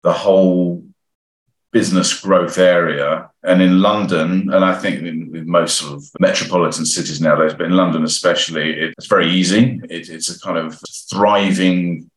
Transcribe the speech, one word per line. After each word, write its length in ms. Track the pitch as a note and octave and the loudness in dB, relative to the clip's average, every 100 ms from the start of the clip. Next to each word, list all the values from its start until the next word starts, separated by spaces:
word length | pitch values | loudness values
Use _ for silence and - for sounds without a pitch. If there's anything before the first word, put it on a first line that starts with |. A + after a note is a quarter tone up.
the 100 | F#2 | 0
whole 720 | F2 G2+ F#2+ F#2 F2+ F2 F2 - _ _ _ _ _ _ _ _ | 0 2 4 4 2 -2 -4 -12 _ _ _ _ _ _ _ _
business 480 | A#2 F#2+ F#2 - - | 0 2 0 0 -4
growth 380 | F#2+ F#2 E2+ F#2 | 0 2 2 2
area. 720 | F2+ F2 E2+ C#2+ C#2+ D#2+ - _ | 4 4 0 -2 -2 -4 -6 _
And 180 | F2 F#2 | 0 4
in 180 | F#2 F#2 | 6 4
London, 720 | G2+ G#2+ F#2 E2+ D#2+ F#2+ F#2+ | 4 0 -2 -2 0 -2 0
and 140 | F#2+ F#2 | 2 2
I 80 | |
think 280 | F#2 G2+ E2 | 0 -4 -6
in, 340 | E2 D#2+ D#2 E2 | -8 -10 -10 -12
in 120 | D#2+ | -2
most 300 | E2+ E2 - | 0 0 -4
sort 160 | D2+ | -6
of 120 | C#2+ - - | -14 -16 0
metropolitan 640 | F#2 F#2+ D#2+ F2+ D#2+ D2+ | 0 0 -2 -2 -2 -2
cities 380 | D#2+ F2 E2 D2 | -4 -4 -6 -2
nowadays, 320 | D#2+ D2+ D#2+ | 0 2 0
but 140 | D2+ E2 | -2 0
in 60 | |
London 300 | F#2 F2 D#2+ D#2 | 2 2 0 -2
especially, 680 | - F2+ E2+ - D#2+ D#2 | 0 0 0 -2 -4 -4
it's 340 | D2+ E2 - - | -4 -6 -8 -2
very 240 | G2 E2+ | 0 2
easy. 520 | F#2 F2+ G#2 B2+ A#2 - | 2 2 2 2 0 -12
It, 180 | E2+ E2+ | -14 -14
it's 260 | D#2+ D#2+ E2+ | -10 -10 -10
a 40 | |
kind 180 | F#2+ F2 | -8 -6
of 220 | D#2+ D#2 E2+ - - | -6 -12 -18 -18 -10
thriving 1000 | F#2+ G#2 G2+ G2 F#2+ F#2 F2+ F2 D#2+ - | 0 2 2 2 2 2 0 -2 -6 -10